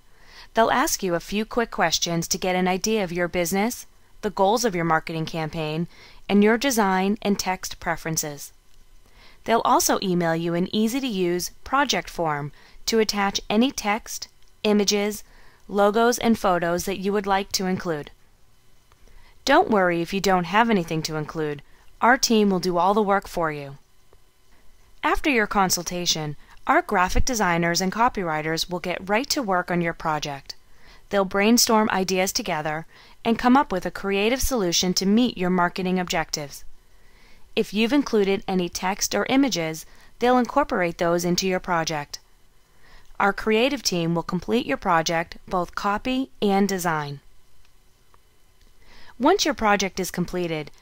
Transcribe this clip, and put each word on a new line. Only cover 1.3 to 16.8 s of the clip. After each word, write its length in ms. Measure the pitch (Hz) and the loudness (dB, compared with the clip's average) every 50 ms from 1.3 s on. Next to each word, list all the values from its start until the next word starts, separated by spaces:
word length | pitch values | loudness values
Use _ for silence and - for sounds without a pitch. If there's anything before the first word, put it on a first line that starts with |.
| 196 208 220 | -4 -4 -4
quick 280 | - - 247 226 - - | -2 -2 -2 -2 -2 -2
questions 560 | - 185 165 - - - 175 170 170 160 - | -2 0 0 0 -2 -2 -2 -2 -2 -2 -2
to 100 | - 180 | -4 -4
get 160 | - 185 180 | -2 -2 0
an 140 | 180 185 185 | 0 0 0
idea 340 | 185 185 - 214 220 220 196 | 0 0 0 0 0 0 -2
of 100 | 170 175 | -2 -2
your 140 | 180 175 | -4 -4
business, 600 | 170 - 180 175 165 190 196 208 240 - - - - - _ - _ - - - | -2 0 -2 -2 0 0 0 0 0 -2 -6 -14 -20 -20 _ -20 _ -18 -8 -8
the 80 | 214 | -6
goals 340 | - - 196 190 226 247 247 | 0 2 2 4 4 2 0
of 120 | 226 175 | 0 0
your 80 | 175 165 | 0 0
marketing 420 | 165 160 160 - - 165 160 160 | 2 2 0 0 -2 -6 -6 -6
campaign, 640 | - - 165 160 151 - 170 156 151 151 160 170 - - - - - - - - - | -6 -4 -6 -6 -6 -6 -6 -6 -4 -2 -4 -4 -6 -8 -20 -20 -20 -20 -18 -6 2
and 160 | 196 202 202 | 4 6 6
your 120 | 214 233 | 6 4
design 600 | 226 247 277 240 226 208 190 185 185 190 196 208 - - | 4 2 0 2 2 2 2 2 2 0 0 -2 -2 0
and 140 | 208 202 | -2 -2
text 440 | - - 190 185 - - - - - | -2 -2 -4 -4 -6 -6 -12 -12 -8
preferences. 720 | - 180 160 - - 165 160 156 - 151 147 139 - - - - _ - - - - - - - - - - - - - - - - | -6 -6 -6 -6 -4 -6 -4 -4 -4 -6 -10 -12 -16 -18 -20 -20 _ -20 -20 -20 -20 -20 -20 -20 -20 -20 -20 -20 -20 -20 -20 -12 -2
They'll 180 | - 226 226 - | 2 2 2 4
also 340 | - 254 330 - - 254 - - | 4 4 4 4 2 0 0 0
email 340 | 190 180 175 170 165 165 | 0 2 2 2 2 0
you 180 | 165 170 175 170 | 0 0 -2 0
an 180 | 170 185 - - | 0 -2 0 0
easy-to-use 760 | 214 220 226 233 277 262 262 208 190 180 170 175 180 - - - - - | 0 2 2 0 -2 -2 -2 -2 0 0 0 0 -2 -4 -6 -10 -12 -8
project 460 | - 262 277 285 240 - 180 - - | -2 0 0 2 2 0 -2 -4 -6
form 420 | - - 170 156 151 143 147 143 - - - - - - - | -6 -4 -2 -2 -2 -4 -6 -8 -10 -14 -20 -20 -18 -10 -6
to 120 | - 226 220 | 0 2 2
attach 420 | 214 208 214 208 196 196 - 240 - - | 2 2 0 -2 -2 0 -2 -4 -4 0
any 220 | 208 220 247 277 | 2 2 2 2
text, 580 | - - - 208 202 233 - - - - - - _ - - - - _ - | 0 -4 -4 -4 -4 -4 -4 -10 -12 -12 -12 -14 _ -20 -20 -20 -18 _ 0
images, 580 | 214 208 208 202 190 208 202 202 214 208 - - - - - - - - - - - | 2 2 2 2 2 2 0 0 -2 -4 -8 -12 -18 -20 -20 -20 -20 -20 -20 -16 -6
logos, 500 | 190 202 202 208 202 233 233 240 247 - | 0 4 4 4 4 4 4 2 2 2
and 200 | - 233 220 - | 2 2 2 2
photos 460 | - 196 180 170 175 170 175 180 | 2 2 2 2 0 0 -2 -2